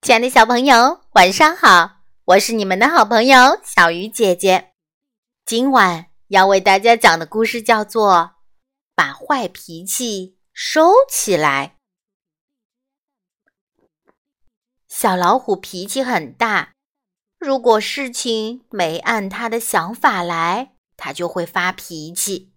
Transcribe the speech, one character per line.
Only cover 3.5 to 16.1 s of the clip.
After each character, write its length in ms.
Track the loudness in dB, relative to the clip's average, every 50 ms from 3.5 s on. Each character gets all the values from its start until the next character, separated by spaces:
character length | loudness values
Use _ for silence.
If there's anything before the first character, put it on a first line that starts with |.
| 4 0 _
小 260 | -6 2 2 2 2
鱼 160 | 2 -2 -8
姐 300 | -10 -4 -2 0 0 0
姐。 340 | 0 0 0 0 0 -2 _ _ _ _ _ _ _ _ _ _ _ _ _ _ _ _
今 280 | -8 -6 -4 -2 0 2
晚 400 | 2 2 2 0 -4 -12 _ _ _ _ _
要 180 | 2 2 4
为 140 | 4 2 2
大 180 | 2 2 0 2
家 160 | 4 2 2
讲 240 | 4 4 2 2 2
的 80 | -4
故 180 | -8 -4 -4 -4
事 160 | -2 -4 -8
叫 240 | -2 0 0 0 0
做 280 | -6 -4 -2 2 4 4 2 2 -2 _ _ _ _ _ _ _ _ _ _ _ _ _
《把 180 | -4 -4 -4 -6
坏 360 | -14 -6 -6 -4 -4 -4 -8
脾 360 | _ -14 -20 -18 -18 -18 -12
气 540 | -10 -8 -8 -6 -6 -8 -8 -10 -12 _ _ _ _ _
收 400 | -12 -10 -4 0 2 2 4 4 4 2 2
起 240 | -2 -8 -4 -2 -2
来》。 420 | 0 0 0 -2 -2 -6 -8 _ _ _ _ _ _ _ _ _ _ _ _ _ _ _ _ _ _ _ _ _ _ _ _ _ _ _ _ _ _ _ _ _ _ _ _ _ _ _ _ _ _ _ _ _ _ _ _ _ _ _ _ _ _ _ _ _ _ _ _ _ _ _
小 300 | _ -14 -6 -4 -2 -2
老 200 | 0 0 0 0
虎 200 | 0 0 -4 -6
脾 320 | -6 -6 -16 -16 -16 -14 -10
气 160 | -8 -6 -6
很 280 | -4